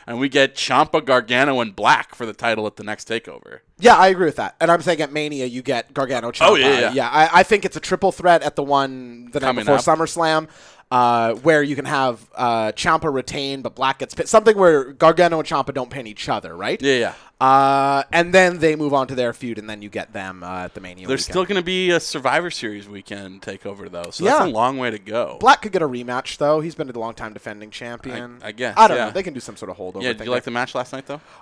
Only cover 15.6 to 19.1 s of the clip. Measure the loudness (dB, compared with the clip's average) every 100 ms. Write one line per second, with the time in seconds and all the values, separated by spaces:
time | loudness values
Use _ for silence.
15.6 | -4 -6 -8 -10 -14 -12 -6 -6 -6 -10
16.6 | -6 -2 0 2 0 -6 -16 0 4 6
17.6 | 6 2 2 0 0 0 4 4 4 2
18.6 | 0 0 0 0 -2